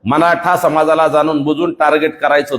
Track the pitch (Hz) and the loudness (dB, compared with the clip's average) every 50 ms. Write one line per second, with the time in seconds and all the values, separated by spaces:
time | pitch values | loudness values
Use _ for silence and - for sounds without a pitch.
0 | _ 104 135 151 165 170 170 165 - 175 180 165 - 160 151 156 156 156 160 160 | _ -2 0 2 2 2 0 0 0 -2 -2 0 0 0 0 2 2 2 2 2
1 | 160 156 147 151 151 156 156 147 139 151 151 143 175 170 160 - 156 147 151 156 | 2 2 2 2 0 0 -2 -2 -2 -2 -2 -2 -2 -4 -2 0 0 0 2 0
2 | 151 156 151 - 143 143 143 147 139 - 143 | 0 -2 -4 -2 -2 0 0 0 0 -2 -6